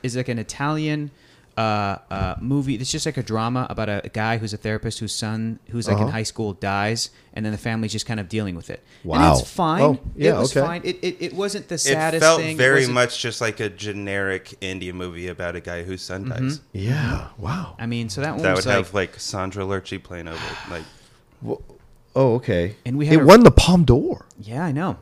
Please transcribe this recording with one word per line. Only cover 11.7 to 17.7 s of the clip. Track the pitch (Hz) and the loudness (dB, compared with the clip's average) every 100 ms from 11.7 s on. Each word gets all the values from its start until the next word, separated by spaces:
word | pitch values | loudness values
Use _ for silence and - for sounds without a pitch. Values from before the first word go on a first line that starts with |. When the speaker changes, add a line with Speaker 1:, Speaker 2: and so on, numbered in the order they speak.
Speaker 3:
It | 165 | -4
Speaker 1:
saddest | 143 147 160 160 | 0 0 0 4
Speaker 3:
felt | 156 165 | 6 6
Speaker 1:
thing. | 160 156 | 2 2
It | |
Speaker 3:
very | 127 139 | 4 6
Speaker 1:
wasn't | 127 | 4
Speaker 3:
much | 123 120 - | 2 0 0
just | 120 107 | -6 -4
like | 113 104 | -4 -4
a | 107 | -6
generic | 95 104 101 98 98 98 95 - - | -6 -8 -8 -6 -4 -2 -4 -8 -10
indie | 95 95 90 | -8 -8 -8
movie | 90 90 85 90 | -8 -10 -8 -10
about | 85 87 87 | -8 -8 -8
a | |
guy | 85 87 | -10 -10
whose | 87 92 | -8 -10
son | - 95 | -10 -10
Speaker 1:
Mm-hmm. | 98 120 131 | -8 -6 -6
Speaker 3:
dies. | 151 - | -6 -10
Speaker 2:
Yeah. | 95 101 147 139 - - - | -6 -4 -2 -2 -4 -8 -10
Wow. | 110 170 170 | -8 -6 -8